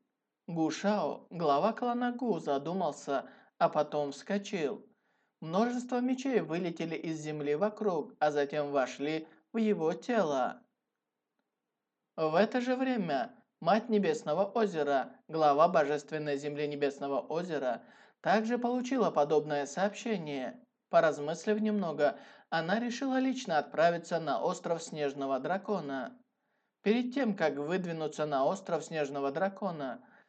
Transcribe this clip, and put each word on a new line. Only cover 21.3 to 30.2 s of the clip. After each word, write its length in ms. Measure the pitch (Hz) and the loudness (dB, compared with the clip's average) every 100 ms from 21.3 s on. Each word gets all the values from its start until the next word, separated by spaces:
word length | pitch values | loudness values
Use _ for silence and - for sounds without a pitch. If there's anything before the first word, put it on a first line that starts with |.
| - - 214 | -4 0 0
немного, 580 | 214 208 180 147 147 - - - - | 2 0 0 2 2 2 -8 -20 -4
она 300 | 165 165 208 | -2 0 0
решила 380 | 240 - 269 262 | -2 -4 -2 0
лично 400 | 262 254 - 156 | 0 -2 0 0
отправиться 600 | 143 143 170 175 170 170 | 0 4 4 4 -2 -2
на 220 | 156 131 | 0 0
остров 400 | 156 175 175 165 | 0 -2 -2 -4
Снежного 560 | - 156 147 139 139 135 | -4 -4 -2 -2 -2 -2
Дракона. 800 | 147 190 202 202 147 135 123 - _ _ _ _ _ _ | -2 -4 -2 -4 -4 -6 -8 -12 _ _ _ _ _ _
Перед 320 | - 233 247 | 2 2 2
тем, 200 | 254 247 196 | 0 0 2
как 180 | 160 | 0
выдвинуться 720 | 139 147 185 175 160 156 151 151 | 0 0 -2 -2 -4 -4 -2 0
на 180 | 139 | 2
остров 400 | 139 196 - 165 | 2 0 -2 -4
Снежного 460 | 147 160 147 143 139 | -2 -2 -2 -2 -2
Дракона, 760 | 147 190 196 202 165 139 117 - - | 0 -2 -2 -6 -4 -6 -8 -14 -20